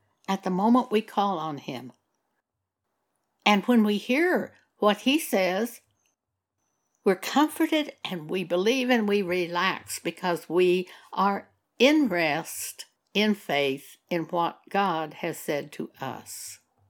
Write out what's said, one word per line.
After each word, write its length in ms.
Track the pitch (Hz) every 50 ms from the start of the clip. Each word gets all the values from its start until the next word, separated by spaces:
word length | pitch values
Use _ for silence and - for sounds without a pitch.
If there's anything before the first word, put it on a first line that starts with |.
| _ _ _ _ _
at 160 | - 196 190
the 80 | - 190
moment 400 | 185 180 202 233 240 254 240 -
we 120 | 214 220
call 360 | 214 - - 220 202 202 190 160
on 200 | 156 160 147 135
him. 340 | - - 139 120 131 123 - _ _ _ _ _ _ _ _ _ _ _ _ _ _ _ _ _ _ _ _ _ _ _ _ _ _ _ _ _ _
And 200 | 208 208 196 185
when 200 | - 247 233 214
we 120 | 208 208
hear 580 | 196 - - 247 285 339 370 330 208 - - - _ _ _ _ _
what 200 | 208 208 202 -
he 200 | - 262 277 320
says, 640 | - - - 196 185 175 185 196 233 240 - - _ _ _ _ _ _ _ _ _ _ _ _ _ _ _ _ _ _ _ _ _ _ _ _ _
we're 120 | 208 190
comforted 800 | 185 - - - 269 302 311 - - 330 311 320 311 294 - - _ -
and 240 | - 190 170 151 156
we 160 | 180 196 180
believe 460 | 165 175 180 190 220 254 269 247 247
and 180 | 254 233 214 202
we 140 | 202 208
relax 760 | 196 170 180 185 175 165 175 175 185 185 156 - - - - -
because 500 | - 170 170 - - 180 175 160 - -
we 400 | 160 180 185 180 175 185 180 - - - - -
are 380 | - - 196 202 202 - - _ _ _ _ _ _ -
in 300 | 233 277 302 311 294 214
rest, 760 | 175 175 165 156 143 160 160 - - - - - - - - - _ _ _ _ -
in 200 | 196 214 214 202
faith, 600 | 202 - - 151 143 143 135 135 - - - - _ _ _
in 140 | 180 170 160
what 360 | - 180 175 170 - - - _ -
God 460 | - 196 202 190 165 160 160 151 151
has 240 | - - 170 156 -
said 340 | - - 156 143 139 147
to 180 | - - 160 - _ -
us. 580 | 135 131 113 110 - - - - - - - - _ _ _ _ _